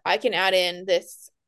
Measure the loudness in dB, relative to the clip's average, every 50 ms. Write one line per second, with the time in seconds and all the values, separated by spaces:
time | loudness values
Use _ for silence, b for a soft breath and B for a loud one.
0 | _ -2 -2 0 0 -2 0 0 0 2 2 2 0 0 -4 -6 -2 0 0 0
1 | 0 -6 -14 -20 -20 -20 _ _ _